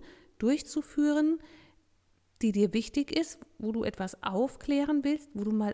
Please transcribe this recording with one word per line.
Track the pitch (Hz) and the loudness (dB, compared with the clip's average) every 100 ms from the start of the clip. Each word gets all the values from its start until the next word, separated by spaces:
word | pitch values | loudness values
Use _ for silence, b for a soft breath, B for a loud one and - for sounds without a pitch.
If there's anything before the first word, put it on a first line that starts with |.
| B B B _ | B B B _
durchzuführen, | 220 294 - 311 294 - 294 294 302 320 B B B B _ _ _ _ _ _ | 0 0 -2 -6 -4 2 2 4 2 0 B B B B _ _ _ _ _ _
die | 226 | 0
dir | 202 202 | 4 4
wichtig | 214 226 - 277 - | 2 -2 -2 -2 -2
ist, | 320 - - _ | -2 -6 -16 _
wo | 214 | -4
du | 226 | -2
etwas | 220 - 190 - | -4 -4 -8 -4
aufklären | - 190 262 - - 277 285 302 | -4 0 -2 -2 -2 0 2 0
willst, | 277 294 - | 0 -2 -4
wo | 202 | -6
du | 208 | -2
mal | 220 208 | 0 0